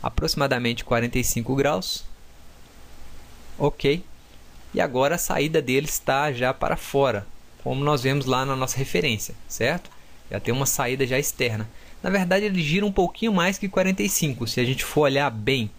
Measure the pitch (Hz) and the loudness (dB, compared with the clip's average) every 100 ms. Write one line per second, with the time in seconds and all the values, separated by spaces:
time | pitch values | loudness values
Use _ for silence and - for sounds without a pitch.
0 | - - 165 - 139 123 120 120 - 120 | -2 0 0 0 2 2 0 -2 0 0
1 | 120 127 117 120 117 135 139 165 185 - | 2 0 0 -2 0 2 2 2 -2 -6
2 | - - - - - - - - - - | -6 -10 -16 -18 -20 -20 -20 -18 -18 -14
3 | - - - - - - 143 - 139 160 | -12 -12 -14 -16 -14 -2 0 2 2 0
4 | - - - - - - - - 165 127 | -2 -16 -20 -20 -20 -18 -6 -2 0 2
5 | 139 170 - - 147 160 127 131 151 - | 2 2 0 0 2 2 2 0 0 -4
6 | - 135 151 120 127 131 - 139 - 139 | 0 0 0 0 -2 0 -2 -2 0 2
7 | 139 104 98 - - - 127 131 143 147 | 2 0 -6 -14 -18 -10 -6 0 2 2
8 | 127 143 127 127 135 131 131 - 139 180 | 2 0 2 0 2 -2 -2 -2 0 0
9 | 156 110 - - - - 120 170 - - | 2 0 -4 -10 -12 -2 0 0 -6 -20
10 | - - - 101 - 123 139 - 123 131 | -18 -18 -8 -6 -2 0 0 0 0 0
11 | 127 127 147 - 123 110 107 - - - | 0 2 0 -2 -2 -2 -6 -10 -16 -6
12 | 185 196 175 190 208 185 151 175 208 196 | 0 0 4 2 4 0 2 2 2 2
13 | 175 - 226 190 175 196 202 190 190 190 | 0 2 2 4 2 0 -2 2 2 2
14 | 202 - 156 127 113 - 123 135 - - | 0 2 0 0 -2 0 2 0 2 4
15 | 147 135 143 113 107 135 107 | 4 4 2 0 0 0 0